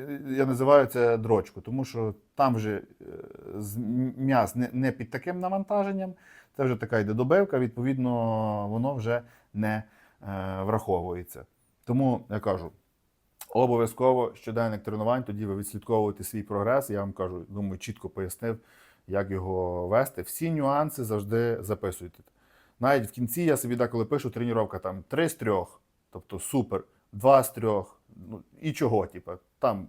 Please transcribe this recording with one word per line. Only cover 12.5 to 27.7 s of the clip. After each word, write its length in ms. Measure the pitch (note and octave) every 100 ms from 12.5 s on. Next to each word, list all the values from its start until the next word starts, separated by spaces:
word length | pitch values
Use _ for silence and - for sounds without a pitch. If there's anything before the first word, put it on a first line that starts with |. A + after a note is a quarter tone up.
| F#2 E2+ - _ _ _ _ _ - -
обов'язково 800 | A2 B2+ A#2 A2+ - B2+ B2+ A#2+
щоденник 480 | - - A2+ A2+ G#2+
тренувань, 400 | G#2+ G#2+ A2 B2+
тоді 240 | A#2+ G#2 G#2+
ви 100 | G2
відслідковуєте 680 | G2+ G#2 - A2+ G#2 G2+
свій 180 | F#2+ A2
прогрес, 480 | G2+ G2+ G#2 C3+ C3+
я 100 | G#2
вам 120 | G2+
кажу, 340 | F2+ F#2 F2+ E2+
думаю, 300 | G2+ G2+ F#2
чітко 300 | - G2+ F#2+
пояснив, 500 | - F#2 - A#2 A2+ - - - _ -
як 220 | G2 G2
його 580 | F#2+ F#2 F#2 F2+ F2+ F2+
вести. 340 | A2 C3+ -
Всі 280 | F#2 - E3
нюанси 540 | D#3+ C3+ C#3+ D3+ -
завжди 580 | A2+ G#2+ G2+ A2+ A#2 A2+
записуйте. 560 | G2 G#2 G2 - F2+ - _ _ _ _ _ -
Навіть 280 | B2 C#3 G#2+
в 20 |
кінці 320 | - A#2+ -
я 140 | E3+ C3+
собі 200 | A#2+ A#2+
деколи 280 | A#2 A#2
пишу, 260 | A2 C#3+ B2+
тренування: 480 | A2+ A#2+ A2+ G#2 F#2+
там 260 | F#2 F#2 -
три 200 | C#3 E3
з 60 |
трьох, 460 | - A2 G2 F2 - _ _ _
тобто 280 | F#2 - F#2+
супер, 460 | - C#3 G#2 F#2+ - _ _
два 300 | G2+ B2+ C#3
з 80 | B2+
трьох, 500 | - A2